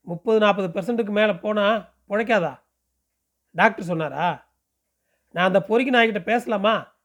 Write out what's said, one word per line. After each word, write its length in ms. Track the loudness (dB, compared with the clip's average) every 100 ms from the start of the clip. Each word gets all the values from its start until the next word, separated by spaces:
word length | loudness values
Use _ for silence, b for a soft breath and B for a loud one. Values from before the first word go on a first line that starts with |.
"முப்பது, 380 | -10 -8 0 2
நாற்பது 420 | 4 2 -4 -6
பர்சன்ட்டுக்கு 280 | -4 -4 -2
மேல 260 | 0 0 -2
போனா 580 | -4 0 0 0 -6 _ _
பொழைக்காதா?" 500 | -4 0 0 0 -6 _ _ _ _ _ _ _ _ _
"டாக்டர் 340 | 2 2 2 -6
சொன்னாரா?" 640 | -4 -4 -2 -2 -4 _ _ _ _ _ _ _ _ _
"நான் 140 | -2 2
அந்த 180 | 2
பொறுக்கி 280 | 2 0 2
நாய்கிட்ட 320 | 2 2 0
பேசலாமா? 720 | -2 -2 0 0 0 0 -4 _